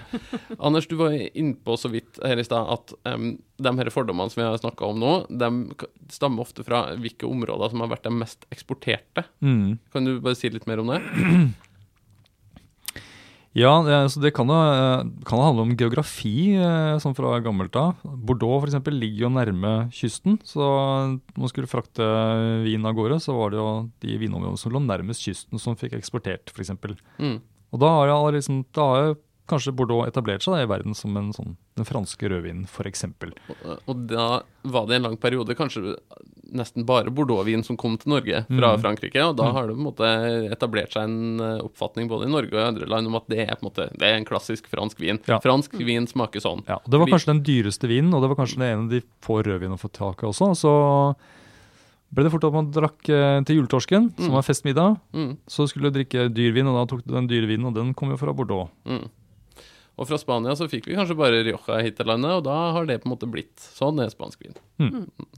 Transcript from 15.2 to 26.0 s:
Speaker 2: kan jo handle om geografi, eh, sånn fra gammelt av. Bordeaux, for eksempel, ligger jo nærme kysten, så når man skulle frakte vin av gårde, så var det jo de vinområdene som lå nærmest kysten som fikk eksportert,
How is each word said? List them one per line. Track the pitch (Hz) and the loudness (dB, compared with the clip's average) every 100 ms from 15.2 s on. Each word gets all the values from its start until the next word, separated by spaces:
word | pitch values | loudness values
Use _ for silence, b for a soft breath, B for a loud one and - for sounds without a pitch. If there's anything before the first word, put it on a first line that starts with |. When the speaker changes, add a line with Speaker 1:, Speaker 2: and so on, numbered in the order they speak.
Speaker 2:
kan | - 117 | -2 2
jo | 147 | 4
handle | 120 | 4
om | 113 120 | 2 2
geografi, | 120 123 147 - 110 107 190 196 | 2 0 -4 -4 -2 2 4 4
eh, | 175 165 156 151 | 4 2 2 0
sånn | 147 131 | -2 -2
fra | 131 120 | 0 0
gammelt | 113 98 92 123 | 0 0 0 0
av. | 165 - | 0 0
Bordeaux, | 151 135 110 120 117 135 | -6 -6 -2 0 2 2
for | 143 | 2
eksempel, | 139 135 143 | -2 -2 -2
ligger | 113 104 | -2 0
jo | 120 | 0
nærme | 131 117 90 98 110 117 - | 2 0 0 0 0 -2 -4
kysten, | 120 - 185 214 | -6 -2 0 0
så | - 151 143 139 139 135 135 | 0 -2 2 2 2 0 0
når | 131 - - | -4 -6 -6
man | 127 | -4
skulle | - 127 | -4 -4
frakte | 123 - - 110 110 110 113 113 113 110 | -4 -4 -2 0 2 2 2 0 0 0
vin | 110 110 | 0 0
av | 110 | 0
gårde, | 110 156 | 0 0
så | 156 | -2
var | 127 107 107 | 0 0 0
det | |
jo | 107 110 113 - | -2 -2 -6 -8
de | - 107 | -6 -4
vinområdene | 110 92 90 95 | -4 -4 -4 -6
som | 113 127 | -4 -2
lå | |
nærmest | 139 95 90 113 | 0 -2 -4 -8
kysten | - 90 - 113 | -8 -8 -8 -8
som | - 117 | -6 -6
fikk | 123 | -6
eksportert, | 117 | -8